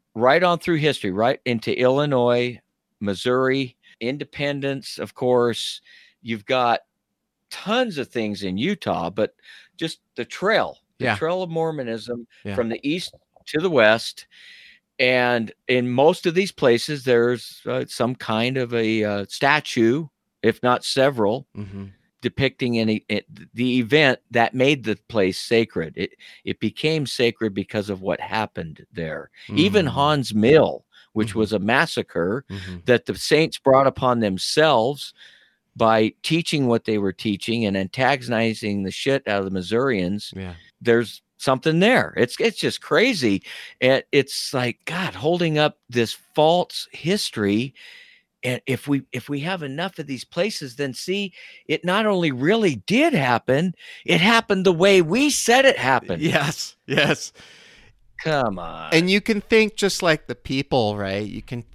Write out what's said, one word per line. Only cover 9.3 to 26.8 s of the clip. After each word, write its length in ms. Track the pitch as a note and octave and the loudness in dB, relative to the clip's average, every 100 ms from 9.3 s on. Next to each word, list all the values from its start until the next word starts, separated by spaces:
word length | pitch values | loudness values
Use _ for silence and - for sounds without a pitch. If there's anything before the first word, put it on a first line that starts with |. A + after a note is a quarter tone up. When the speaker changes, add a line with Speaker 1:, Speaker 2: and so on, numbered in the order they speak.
| - - - _ - | -6 -20 -20 _ -10
Speaker 1:
just 220 | D#3+ - _ - | -10 -10 _ -12
the 100 | A#2 | -12
trail 540 | - F#3+ G#3 F2+ C2+ _ _ | -4 0 0 0 -6 _ _
the 60 | A#2+ | -4
Speaker 2:
Yeah. 100 | G#2 | -2
Speaker 1:
Trail 280 | D#3 F#3 | -2 -4
of 60 | F3+ | -4
Mormonism 800 | D#3+ D#3+ D3+ A#2+ A2+ A2 A#2+ A#2 _ | -4 -4 -4 -6 -8 -8 -10 -12 _
Speaker 2:
Yeah. 120 | G#2 G2+ | -8 -4
Speaker 1:
from 140 | A2+ | -4
the 100 | A#2 C#3 | -4 -4
east 260 | F3 - - _ _ - | -6 -8 -16 _ _ -8
to 120 | D3+ | -4
the 100 | F3+ | 2
west. 580 | C#3+ G#2+ A2+ - - - - - - - _ _ - | 6 6 6 0 -14 -20 -20 -20 -20 -20 _ _ 0
And 540 | B2+ B2+ B2 A#2+ G#2+ - - | 2 2 2 0 -2 -8 -2
in 220 | B2 B2 | 0 0
most 360 | B2 D3+ F3+ F3 | 4 4 4 -2
of 100 | E3+ | 0
these 160 | G3 | -2
places, 520 | - C3+ A#2 - D3 | 0 2 2 0 -6
there's, 580 | B2+ A#2+ A#2+ A#2+ - - - | 2 2 2 -2 -8 -14 -8
uh, 200 | B2+ B2+ | -6 -8
some 280 | - A#2+ B2+ | -4 -4 -4
kind 420 | - A2 A#2+ C3 | -4 -2 0 -2
of 160 | A#2+ | -4
a, 300 | A#2 A2 A2 | -2 0 0
uh, 220 | G#2 G2+ G2 | 0 -4 -6
statue, 800 | - C#3 D3+ - - A2+ C3+ D#3 _ _ _ | -2 2 2 0 2 4 2 -2 _ _ _
if 200 | A2 - | -2 0
not 220 | B2 B2 - | 0 0 0
several, 640 | - C3+ B2+ G2+ B2+ - - | 2 2 2 0 -2 -8 -14
Speaker 2:
Mm-hmm. 280 | G2 G2 G2 - _ _ | -12 -12 -14 -18 _ _
Speaker 1:
depicting 580 | B2 - C3+ - B2+ A#2 | -6 -2 -2 -2 -2 0
any, 260 | A2 G#2+ - | 0 0 -2
it, 160 | G#2 - - E2 | -6 -6 -18 -18
the 240 | A2 B2+ B2+ | -4 0 0
event 400 | A2 D3 C#3+ A#2+ _ | 2 4 4 2 _
that 240 | A#2+ A2+ B2+ | 0 2 2
made 280 | C3+ D3 | 2 2
the 140 | A2 G2+ _ | -2 -6 _
place 280 | A2+ F#2+ F#2+ | 0 0 0
sacred. 560 | - A#2 A2+ - D#2 - | 0 0 0 -4 -8 -8
It, 160 | F#2+ - - - | -10 -10 -20 -14
it 160 | - - | -12 -6
became 460 | A2 - | -6 -4